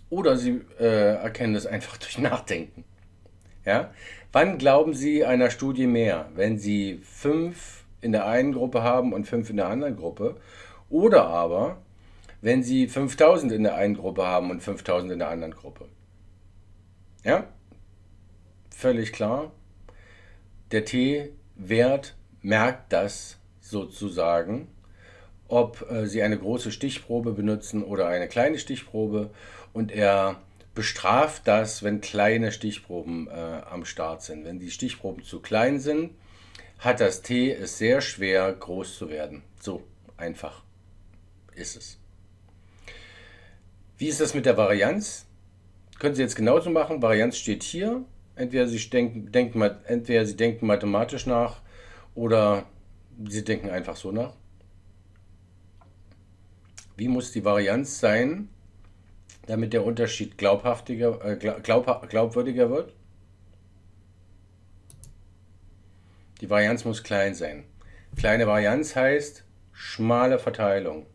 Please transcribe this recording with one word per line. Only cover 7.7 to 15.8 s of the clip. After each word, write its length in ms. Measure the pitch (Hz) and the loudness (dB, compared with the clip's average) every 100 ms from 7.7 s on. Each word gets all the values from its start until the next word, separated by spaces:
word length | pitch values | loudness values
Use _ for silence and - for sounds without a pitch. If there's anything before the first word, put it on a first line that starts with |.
| - - - | -20 -20 -8
in 100 | 113 | -2
der 160 | 107 101 | 0 2
einen 260 | 120 139 | 2 2
Gruppe 300 | 127 127 123 | 0 -2 0
haben 300 | 117 123 123 | 2 2 2
und 120 | 104 101 | -2 -2
fünf 240 | 120 113 | -4 -2
in 80 | 107 | -2
der 100 | 92 | -2
anderen 280 | 120 147 107 | -2 -4 -6
Gruppe? 400 | 85 85 104 - - - - - - | -8 -4 -6 -6 -16 -20 -20 -20 -2
Oder 360 | 151 220 127 85 | 4 8 8 6
aber, 540 | 85 85 90 139 190 - - - - - - | 2 0 0 -2 -6 -16 -20 -20 -20 -20 -4
wenn 220 | 107 127 | 2 2
Sie 240 | 123 131 123 | 2 2 2
fünftausend 640 | 135 139 - 160 175 139 | 0 -2 6 8 8 4
in 120 | 110 | 2
der 120 | 107 80 | 2 2
einen 200 | 101 101 | 0 0
Gruppe 300 | 95 90 90 | -2 -2 0
haben 260 | 90 90 | 0 0
und 100 | 90 | -4
fünftausend 500 | - 98 - 90 90 | -8 -6 -2 -2 -2
in 80 | 87 | -4
der 100 | 82 | -6
anderen 240 | 85 80 | -6 -8
Gruppe? 320 | - 71 69 | -12 -18 -20